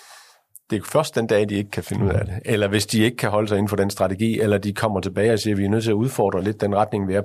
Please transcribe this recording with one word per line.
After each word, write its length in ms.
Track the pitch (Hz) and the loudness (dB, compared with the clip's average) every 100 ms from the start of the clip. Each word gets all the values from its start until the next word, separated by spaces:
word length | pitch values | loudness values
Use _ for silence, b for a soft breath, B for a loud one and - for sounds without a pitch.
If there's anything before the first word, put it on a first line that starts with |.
| B B B B B - - | B B B B B -20 -6
Det 80 | 104 | -6
er 40 | |
først 300 | - 147 147 | -2 -2 0
den 120 | - 113 | -2 2
dag, 220 | 107 107 | 2 2
de 60 | |
ikke 160 | 101 101 | -2 -4
kan 120 | - | -6
finde 220 | - 101 | -6 -2
ud 60 | 98 | 0
af 160 | 90 - | 0 -2
det. 140 | 95 | -6
Eller 240 | - 110 101 | -2 0 2
hvis 180 | 104 - | 0 0
de 160 | 113 | 2
ikke 140 | 110 117 | 2 2
kan 140 | 113 | 0
holde 180 | 104 107 | 0 0
sig 100 | 104 | 0
inden 100 | 104 | 0
for 80 | 101 | 0
den 140 | 101 | 0
strategi, 500 | - 95 95 113 110 | 0 -2 0 -2 0
eller 180 | 104 101 | 2 2
de 160 | 104 | 0
kommer 260 | 98 113 95 | 0 0 0
tilbage 320 | 90 98 110 | -2 0 2
og 60 | 110 | 2
siger, 180 | 107 101 | 2 0
"Vi 80 | |
er 40 | 98 | 2
nødt 160 | 110 | 0
til 60 | 113 | 2
at 40 | |
udfordre 480 | 104 120 - 101 95 | 0 0 0 0 0
lidt 180 | 95 104 | -2 -2
den 160 | 101 101 | 0 2
retning, 320 | 107 107 98 | 0 -2 -2
vi 60 | |
er 80 | 95 | -2